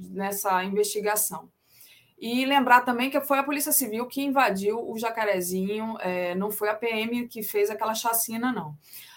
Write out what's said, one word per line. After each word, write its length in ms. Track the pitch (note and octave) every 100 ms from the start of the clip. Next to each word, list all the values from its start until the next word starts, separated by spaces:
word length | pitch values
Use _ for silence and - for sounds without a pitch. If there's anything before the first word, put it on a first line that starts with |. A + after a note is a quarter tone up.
| F#3
nessa 520 | F#3 G3 G3+ G3+ F#3
investigação. 840 | F#3+ G3+ G#3 G#3 G#3 G#3 - D#3+ - _ _ - - - _ _
E 260 | A3+ B3 C4
lembrar 360 | C#4+ B3+ B3
também 300 | B3 A#3+ C4+
que 100 | D4
foi 160 | - C4+
a 60 |
Polícia 280 | C#4 D4 D4+
Civil 360 | D4 A#3 A3 B3
que 160 | C#4
invadiu 640 | C#4 C4+ A#3 G3 G3+ A#3 A#3
o 80 | A3
Jacarezinho, 1000 | A3+ A3+ G#3+ F#3 F3+ F#3+ F#3+ G#3+ A3 -
é, 340 | F#3 F3+ F3+
não 160 | F3+ G#3
foi 200 | G3+ G#3
a 40 |
P 140 | G#3+ A#3
M 400 | A3 A3+ A#3+ A#3+
que 160 | A3+
fez 260 | G#3 G#3 G3+
aquela 240 | G#3+ A3
chacina, 580 | A3 A#3 A#3 - A3+ B3+
não. 220 | G#3+ D#3 D3+ - - -